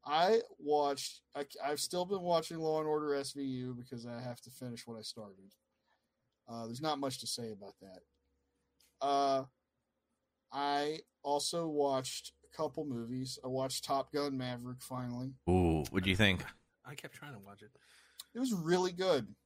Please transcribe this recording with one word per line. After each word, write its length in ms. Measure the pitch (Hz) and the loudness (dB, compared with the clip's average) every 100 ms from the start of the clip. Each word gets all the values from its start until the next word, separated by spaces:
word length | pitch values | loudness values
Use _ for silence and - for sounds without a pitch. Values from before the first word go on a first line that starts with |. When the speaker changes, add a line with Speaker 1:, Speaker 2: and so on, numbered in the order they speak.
| - | 2
Speaker 1:
I 340 | 151 180 226 - - | 4 6 4 2 -8
watched, 640 | 147 147 143 139 - - _ 139 | 2 4 4 0 -6 -12 _ -8
I, 100 | 143 - | -8 -4
I've 160 | 139 147 | -4 -2
still 260 | - 180 180 | -2 -2 0
been 160 | 202 | -2
watching 360 | 175 170 160 165 | 2 2 2 -2
Law 220 | 160 156 | 0 0
and 80 | 156 | 2
Order 280 | 151 151 139 | 0 2 0
S 180 | 135 | -2
V 80 | 139 | -4
U 320 | 135 131 127 120 | -4 -4 -6 -8
because 280 | 123 120 120 | -10 -10 -8
I 140 | 117 | -8
have 200 | 123 117 | -8 -10
to 80 | 123 | -14
finish 360 | - 127 117 - | -12 -10 -10 -12
what 100 | 113 | -12
I 40 | |
started. 520 | 107 - 104 95 95 _ _ _ _ _ _ _ _ _ - | -10 -12 -16 -18 -20 _ _ _ _ _ _ _ _ _ -12
Uh, 180 | 117 117 | -8 -8
there's 160 | 120 | -4
not 180 | 156 143 | 0 0
much 200 | 139 131 | 0 -4
to 80 | 113 | -6
say 240 | - 117 | -6 -8
about 240 | 104 98 - | -10 -14 -18
that. 180 | 95 92 _ _ _ _ _ _ _ _ _ _ 139 | -20 -20 _ _ _ _ _ _ _ _ _ _ 2
Uh, 380 | 139 139 135 131 _ _ _ _ _ _ _ _ _ _ | 4 4 2 0 _ _ _ _ _ _ _ _ _ _
I 480 | 135 143 143 147 156 - _ | -2 2 2 2 -2 -10 _
also 440 | 143 143 - 170 165 | 0 2 2 0 0
watched 680 | 147 139 135 131 - - _ | 4 4 4 -2 -8 -12 _
a 140 | _ - | _ -4
couple 280 | 156 139 156 | -4 -2 -4
movies. 520 | 120 117 127 131 - | -4 -4 -4 -4 -6
I 40 | 131 | -4
watched 360 | 131 131 - - | -2 -2 -4 0
Top 260 | 139 127 | 0 0
Gun 260 | 147 143 135 | -2 -2 -2
Maverick 440 | 127 120 123 127 | -4 -4 -8 -10
finally. 500 | - 127 123 120 131 135 - | -8 -6 -6 -6 -6 -6 4
Speaker 2:
Ooh, 340 | 92 87 80 71 | 6 6 4 2
what'd 160 | 98 95 | 0 4
you 80 | 92 | 6
think? 280 | 104 90 - - _ _ - | 6 4 -2 -14 _ _ -16
Speaker 3:
I 100 | 143 | -14
kept 180 | - - | -14 -14
trying 180 | 147 | -14
to 60 | 113 | -14
watch 220 | 98 101 | -16 -20
it. 80 | 107 _ _ - _ - - | -20 _ _ -20 _ -20 -12
Speaker 1:
It 60 | 233 | -4
was 140 | 262 | -2
really 380 | 196 160 180 180 | 0 4 4 4
good. 360 | 180 185 147 101 - | 2 4 4 2 -14